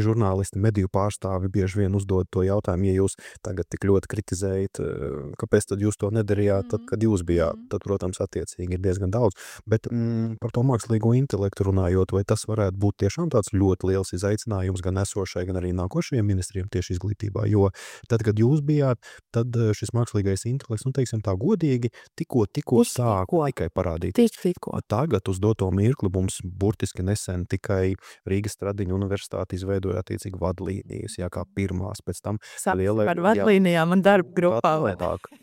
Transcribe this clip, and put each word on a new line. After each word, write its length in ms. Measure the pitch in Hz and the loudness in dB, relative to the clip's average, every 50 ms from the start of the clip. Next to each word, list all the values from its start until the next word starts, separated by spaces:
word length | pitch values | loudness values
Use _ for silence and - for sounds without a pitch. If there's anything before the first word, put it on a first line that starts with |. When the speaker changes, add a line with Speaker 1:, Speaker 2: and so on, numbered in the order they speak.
| 104 | 4
Speaker 1:
žurnālisti, 560 | 110 110 117 110 95 92 95 98 - - 95 | 4 4 4 4 2 2 0 -2 -2 -2 0
mediju 280 | 98 110 104 104 92 92 | 0 2 2 2 -2 0
pārstāvi 560 | - 98 98 104 101 - - 95 95 92 92 95 | 0 0 0 0 -2 -4 -6 -4 -2 -2 -2 0
bieži 300 | 98 104 92 92 90 104 | 0 0 0 0 0 0
vien 160 | 101 92 95 | 0 2 2
uzdod 300 | 101 98 98 98 92 90 - | 0 0 0 0 0 0 0
to 140 | - 95 92 | 0 0 2
jautājumu, 400 | 95 98 107 - - 90 87 98 | 2 2 0 0 0 0 0 2
ja 120 | 98 95 95 | 2 2 2
jūs 160 | 98 95 - - - - - - | 2 0 -2 -6 -16 -20 -20 -12
tagad 240 | - 104 98 92 85 - | -10 -8 -6 -6 -6 -6
tik 140 | - - - | -6 -2 2
ļoti 220 | 98 101 95 - - | 4 4 2 2 -2
kritizējat, 720 | - 104 - - 95 87 101 95 95 95 98 98 - - 87 | -6 -6 -4 -6 -6 -4 -2 -2 -2 -2 -2 -4 -6 -6 -6
eh, 300 | 82 - - 67 - 67 73 69 71 - - | -6 -6 -6 -6 -6 -6 -8 -10 -12 -10 -10
kāpēc 300 | - - - 104 - - | -2 2 2 2 2 0
tad 100 | 101 98 | -4 0
jūs 140 | 104 104 101 | 0 -2 -2
to 140 | - - 101 104 | -2 -4 -2 0
nedarījāt, 540 | 113 107 101 104 98 104 101 98 98 98 - | -2 0 0 0 2 4 4 2 2 0 -2
tad, 120 | - 107 - | -6 -6 -4
Speaker 2:
Mhm. 60 | - | -4
Speaker 1:
kad 80 | - 107 | -2 0
jūs 220 | 110 113 104 92 85 | 2 2 2 2 2
bijāt, 300 | 85 85 85 80 80 - | 2 2 2 2 0 -2
Speaker 2:
Mhm. 140 | 226 233 - | -6 -8 -8
Speaker 1:
tad, 100 | - 101 - | -8 -8 -4
protams, 320 | 98 101 95 87 92 90 - | -4 -4 -2 -2 -4 -4 -4
attiecīgi 540 | 101 - - 95 82 - - - 90 90 90 | -8 -6 -6 -8 -8 -8 -8 -8 -6 -4 -4
ir 80 | 90 92 | 0 0
diezgan 260 | 98 90 95 98 90 | 0 0 0 -2 -2
daudz. 240 | 92 120 123 101 - - - - - - - | 0 2 2 2 0 -2 -16 -18 -18 -18 -2
Bet, 220 | - 110 107 - - | 0 0 0 0 -2
mm, 480 | 120 117 117 117 117 113 113 113 113 - | -2 -2 0 0 0 0 -2 -2 -4 -6
par 120 | - 117 | -8 -4
to 100 | - 120 | 0 2
mākslīgo 540 | 120 135 127 110 - - 113 110 107 113 120 | 2 2 2 0 0 0 0 2 4 4 4
intelektu 460 | 127 139 135 - 98 101 98 - - 98 | 4 2 2 0 0 0 -2 0 0 0
runājot, 480 | 98 95 95 92 87 90 92 92 - | 2 4 4 4 4 4 4 2 2
vai 120 | - 95 101 | 2 0 2
tas 220 | - 117 104 - | 2 0 0 0
varētu 320 | - 107 110 104 95 92 | -2 0 2 2 0 2
būt 200 | 98 101 101 - - | 2 0 0 2 2
tiešām 300 | 101 101 - - 175 160 | 0 0 0 0 -2 2
tāds 180 | - 117 98 - - | 2 2 2 2 2
ļoti 340 | 95 98 95 92 - - | 2 4 4 2 2 2
liels 240 | 92 95 98 95 - | 0 0 0 0 -2
izaicinājums 720 | - 87 95 98 104 107 - 117 104 95 92 98 95 92 90 | -4 -4 0 0 -2 -2 -2 -4 -2 -2 0 -2 -2 -2 -2
gan 120 | 95 90 | -2 0
esošai, 480 | 101 101 - - 104 95 - - 90 90 | 0 -2 -2 -2 -4 -4 -4 -4 -6 -4
gan 80 | 92 95 | -2 -2
arī 160 | 90 87 90 90 | -2 -2 -2 -2
nākošajiem 520 | 90 87 95 - 160 175 - 143 120 104 | -2 -2 -2 -2 -4 -2 0 0 0 2
ministriem 420 | 104 101 92 90 - - 98 92 98 | 2 0 0 -2 -4 -6 -8 -8 -2
tieši 300 | - 92 90 - 95 90 | -4 -4 -2 -2 -4 -4
izglītībā? 480 | 95 101 101 - - 101 95 - 107 104 | -4 -4 -4 -4 -6 -6 -4 -2 0 2
Jo 220 | 104 104 98 98 - - - - - - - _ | 4 4 4 2 2 -4 -18 -18 -18 -20 -4 _
tad, 120 | 117 113 107 | 0 0 2
kad 120 | 107 101 | 2 2
jūs 260 | 107 113 120 151 156 | 4 4 4 4 2
bijāt, 360 | 143 147 151 147 139 131 123 - _ - - - _ _ | 2 2 2 2 2 2 0 -2 _ -20 -20 -20 _ _
tad, 240 | - 117 117 123 117 | -2 -2 -2 0 0
eh, 160 | 117 117 107 107 | 0 2 2 0
šis 180 | - - - - | 0 -4 -2 0
mākslīgais 500 | 117 120 - - 104 98 98 95 92 - | -2 -2 0 0 0 0 0 0 0 -2
intelekts, 400 | 117 127 139 - - 113 104 - | -4 -4 -4 -4 -6 -8 -4 -4
nu, 60 | 131 | -2
teiksim 300 | 131 - 127 - - 110 104 | 0 0 -2 0 -2 -4 -2
tā 100 | 104 95 92 | -2 -2 0
godīgi, 500 | 113 175 220 180 165 147 131 123 120 117 - - - - _ - | 2 2 2 2 2 2 2 2 0 -4 -6 -6 -20 -20 _ -10
tikko, 260 | - - - 123 104 - | -8 0 2 2 2 2
tikko 320 | - 147 - - 123 226 240 | 0 -6 -2 2 4 4 4
Speaker 2:
Tik 100 | - - - | 4 2 0
Speaker 1:
sāka 260 | 123 117 104 92 92 | 2 2 2 2 2
Speaker 2:
tikko. 220 | - - 170 151 | 2 2 2 2
Speaker 1:
tikai 220 | 139 - - 85 85 - | 0 0 -2 -4 -2 0
parādīties. 400 | - 90 87 82 82 90 90 - | 0 0 0 -2 -2 -4 0 4
Speaker 2:
Tik 400 | - 240 220 - - - 185 175 | 4 4 4 2 0 -2 -2 -2
tikko. 260 | - - - - - - | -2 -8 -8 -8 -8 -4
Speaker 1:
Tagad 400 | _ - 110 143 165 107 95 - - | _ 0 0 2 2 0 0 0 -2
uz 100 | 95 92 | -2 2
doto 320 | 101 107 110 - 98 92 | 2 2 2 2 0 0
mirkli 380 | 92 95 101 117 131 - - 92 | 2 2 2 2 2 0 -2 -2
mums 280 | 90 95 92 95 - - 92 | 0 0 0 -2 -4 -6 -10
burtiski 600 | 90 90 92 98 104 107 - - - - - 90 | -12 -4 0 0 0 0 -2 -6 -8 -6 -4 -2
nesen 400 | 95 104 - - - 92 90 87 | -2 -2 -2 -4 -6 -6 -6 -4
tikai 500 | - - 98 - - 101 95 92 95 95 - - - - _ _ | -4 -6 -6 -2 -2 0 2 2 0 -2 -4 -10 -20 -20 _ _
Rīgas 300 | 92 95 101 104 104 - | -4 -2 -2 -2 -4 -8
Stradiņu 380 | _ 95 98 101 104 101 90 92 | _ -6 -6 -4 -4 -4 -2 -2
universitāte 600 | 95 101 95 98 98 - - - 98 95 - - | -2 -2 -2 -4 -6 -6 -8 -8 -8 -6 -6 -8
izveidoja 460 | 90 95 95 98 98 92 95 95 98 | -8 -4 -2 -2 -2 -2 -2 -4 -4
attiecīgi 380 | - - 101 95 - 98 92 90 | -6 -6 -8 -8 -8 -12 -8 -4
vadlīnijas, 800 | 87 90 92 92 95 90 95 101 - - - - - 101 - - | -4 -4 -4 -4 -6 -8 -8 -8 -10 -10 -12 -10 -10 -10 -8 -8
jā, 100 | 90 90 | -8 -6
kā 140 | - - 101 - _ | -6 -8 -10 -8 _
pirmās, 460 | 98 98 92 92 90 95 - - - | -4 -4 -2 -2 -4 -6 -6 -10 -10
pēc 200 | - - 90 - | -10 -10 -10 -8
tam 180 | - 104 107 107 - - - | -8 -8 -8 -8 -10 -14 -16
Speaker 2:
Sapsi 240 | - - 202 185 190 | -6 -4 -2 0 0
Speaker 1:
lielai-, 240 | 190 196 214 220 208 | 2 2 2 2 2
Speaker 2:
par 120 | 180 175 | 0 0
Speaker 1:
jā. 60 | 175 175 | 2 2
Speaker 2:
vadlīnijām 680 | 196 226 202 196 220 202 190 190 175 170 170 160 170 180 | 2 2 4 4 4 4 6 4 4 4 2 2 4 2
un 80 | 196 | 4
darba 280 | 170 196 202 190 175 - | 6 6 6 6 2 0
Speaker 1:
Pat 60 | 180 | -2
Speaker 2:
grupām. 500 | 185 175 175 110 117 - 170 156 156 151 | 2 2 2 2 2 2 2 2 2 0
Speaker 1:
vēlāk. 420 | 107 90 87 90 82 85 90 - - - - | 0 0 -2 -2 -4 -4 -6 -8 -16 -20 -20